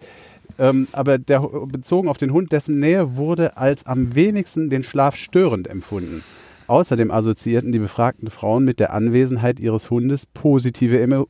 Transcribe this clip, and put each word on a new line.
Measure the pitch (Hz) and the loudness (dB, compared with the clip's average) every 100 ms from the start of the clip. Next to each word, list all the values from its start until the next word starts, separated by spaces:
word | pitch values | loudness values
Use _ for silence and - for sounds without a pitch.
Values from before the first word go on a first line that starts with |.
| - - - - - - | -18 -20 -20 -20 -16 0
Ähm, | 131 135 131 | 2 2 -2
aber | 139 139 131 | -2 0 0
der, | 127 135 | 2 0
bezogen | 139 147 135 131 - 180 180 | 0 -6 -10 -10 -2 -2 0
auf | 135 | -2
den | 135 | 0
Hund, | 156 185 | 0 0
dessen | 151 - 147 | -4 -2 0
Nähe | 147 190 151 127 | 2 2 0 -2
wurde | 151 170 165 - | -4 -2 -2 0
als | 131 143 | -2 -2
am | - 127 123 | -4 -2 0
wenigsten | 127 196 208 180 160 156 | 2 2 0 -4 -4 -2
den | 135 | -2
Schlaf | 127 143 139 - | -2 0 0 0
störend | - 180 185 104 87 | -2 2 2 0 -6
empfunden. | 98 - 101 87 80 - - - - - | -10 -8 -8 -8 -12 -14 -20 -20 -14 0
Außerdem | 127 180 117 110 | 2 2 2 2
assoziierten | 110 110 110 123 117 123 | 0 0 -2 0 -2 0
die | 117 | -2
befragten | 104 - 117 - 110 | -2 0 -2 -2 -12
Frauen | - 104 120 | -8 -2 2
mit | 131 123 | 2 2
der | 107 | 0
Anwesenheit | 104 117 120 131 127 120 127 | 0 2 2 2 0 -2 -2
ihres | 113 110 - | -2 -2 -2
Hundes | 120 123 139 | -2 0 -4
positive | - - 151 135 123 - 120 120 | -6 -2 2 2 2 0 2 2
Emo-, | 123 139 - | 2 0 0